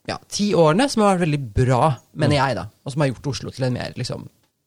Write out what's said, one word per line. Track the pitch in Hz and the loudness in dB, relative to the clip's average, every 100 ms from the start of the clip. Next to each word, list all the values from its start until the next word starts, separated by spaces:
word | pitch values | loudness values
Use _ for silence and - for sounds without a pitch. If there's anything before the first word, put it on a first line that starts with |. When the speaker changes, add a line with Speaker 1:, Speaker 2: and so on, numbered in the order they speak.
| - | -10
Speaker 1:
ja, | - - | -10 -8
ti | - 208 | -4 0
årene, | 170 156 180 277 | 4 4 4 0
som | 226 | 2
har | 202 185 | 2 2
vært | 170 | 0
veldig | 147 123 | -2 -2
bra, | 117 127 123 156 127 _ 151 | 0 2 4 2 0 _ -2
mener | 147 147 | 0 2
Speaker 2:
Mm. | 131 | 0
Speaker 1:
jeg | 104 | -2
da. | 104 _ - | -8 _ -10
Og | |
som | 135 | -2
har | 135 | -2
gjort | - 147 | -2 -6
Oslo | - - | -6 -8
til | - 127 | -4 -4
en | |
mer, | 110 85 - | -4 -6 -8
liksom, | 127 71 - _ _ _ | -8 -8 -12 _ _ _